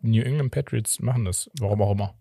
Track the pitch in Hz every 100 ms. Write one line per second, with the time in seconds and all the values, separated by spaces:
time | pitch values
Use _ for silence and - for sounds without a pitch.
0 | 117 110 120 147 135 139 139 120 110 -
1 | 117 123 101 95 - - 101 104 101 101
2 | 95 -